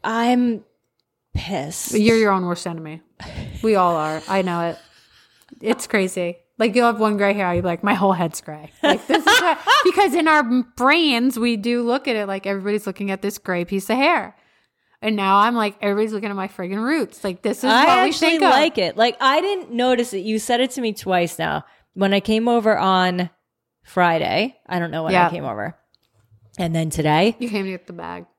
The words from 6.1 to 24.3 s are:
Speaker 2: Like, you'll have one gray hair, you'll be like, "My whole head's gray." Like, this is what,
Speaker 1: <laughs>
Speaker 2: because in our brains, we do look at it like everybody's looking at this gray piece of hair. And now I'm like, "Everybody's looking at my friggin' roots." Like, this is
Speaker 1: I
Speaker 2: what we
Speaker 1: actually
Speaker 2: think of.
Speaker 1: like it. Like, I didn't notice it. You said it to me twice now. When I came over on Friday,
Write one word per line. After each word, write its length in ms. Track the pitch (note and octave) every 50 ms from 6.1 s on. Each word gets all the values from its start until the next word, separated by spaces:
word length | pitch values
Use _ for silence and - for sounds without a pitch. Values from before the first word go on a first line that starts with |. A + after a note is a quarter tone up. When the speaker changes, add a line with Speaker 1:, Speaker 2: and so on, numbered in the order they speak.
| - F#3 F3 E3+ F3 - _ _ _
Speaker 2:
Like, 180 | - A3 A#3 G3
you'll 120 | B3 A#3+
have 120 | A#3 A3+ G#3+
one 160 | A3 G#3+ G#3
gray 180 | G3+ G3+ G3 G3
hair, 200 | G#3 F#3+ F3+ F3
you'll 80 | F3
be 60 | F3 F3+
like, 140 | E3+ E3+ -
"My 80 | G#3 G#3
whole 180 | F#3 G3 G3
head's 300 | F#3 E3+ F3 E3 - -
gray." 280 | _ - D3+ D#3 D3+ - _ _ -
Like, 240 | C#4+ F4+ - -
this 120 | - - -
is 60 | -
what, 320 | F#4 A4+ B4+ F4 F4 D4+ - - G4 B4
Speaker 1:
<laughs> 100 | C#5+ C#5
Speaker 2:
because 280 | F#4 - F#4 G#4 F4 B3
in 140 | F4 D#4
our 160 | D#4+ D#4 D4+ C#4+ A3+ B3 B3+ A#3+ _ _
brains, 640 | - B3 C4+ D4+ E4+ E4 D4 B3+ A#3 A#3+ C4+ B3 A#3
we 160 | A#3 A#3+ A#3
do 260 | G#3 G3 A#3+ A#3+ A#3+
look 240 | A#3+ A#3 A#3+ C#4 C4+
at 120 | C#4 A#3
it 100 | G#3+ G#3
like 180 | G3 G3 G3 -
everybody's 400 | G3 G3 G3 F#3 G#3 G#3 G#3+ G#3
looking 260 | G3 F#3+ - G3 G3
at 100 | G3 F#3+
this 160 | - G3+ G3+
gray 260 | - _ - F#3 F3 F3
piece 260 | - F#3+ F#3+ F#3 -
of 60 | A3
hair. 400 | B3+ C#4 D#4+ F4 C4+ F#3+ G#3 - _ _ _ _ _ _ _ _ _ _ _ _ _
And 140 | - A3 A3
now 220 | G3+ G3 F#3+ G3
I'm 180 | G3+ G#3 A#3 A#3+
like, 220 | A#3 G#3+ G3+ G3+ _
"Everybody's 300 | - G3+ G3+ G#3 A3 A3
looking 180 | A3 G3+ A3 G#3
at 60 | G3+
my 140 | G3 F#3+ G3+
friggin' 340 | - - A3 F#3 F#3+ G#3 A3+
roots." 400 | B3+ D#4 D#4+ A3 - - - -
Like, 200 | G3 F3 - -
this 160 | G#3+ G3 -
is 40 | -
Speaker 1:
I 200 | C4 A3+ B3 D4
Speaker 2:
what 180 | E4+ F4 F#4 F#4
we 60 | F#4+
Speaker 1:
actually 180 | D#4 - D#4+ D#4+
Speaker 2:
think 120 | E4 D#4+ E4+
of. 60 | F4
Speaker 1:
like 280 | C4 C4+ D4+ E4 -
it. 200 | A3+ F#3 E3 -
Like, 180 | - A3+ A#3+ A#3 -
I 180 | C4 C4 C#4 D#4
didn't 320 | D#4+ G4 G4+ F#4 D#4 -
notice 400 | A#3+ A#3 B3 B3+ B3+ A#3+ A#3+ A#3+ G3+
it. 60 | G3
You 180 | F3+ A3 A3
said 220 | A3 - - A#3+ A#3+
it 120 | B3+ B3+
to 100 | - C#4
me 100 | A#3+ A3
twice 480 | G3+ - - G3 F#3 F3+ F3 E3+ - -
now. 240 | D#3+ D#3+ D3 D3+ - _ _ _ _ _ _
When 200 | F#3 G3 F#3+ G3
I 60 | G3+
came 300 | G3 - A3 A3 A3+ A#3+
over 280 | A#3+ A#3+ G#3 A3 G#3+
on 520 | - F3+ F#3+ F#3+ F#3 F#3 F3+ F3+ F3 F3+ E3+ _ _ _ _ _ _ _ _ _ _ _
Friday, 720 | - - F#3 F3+ E3+ E3 D#3+ - -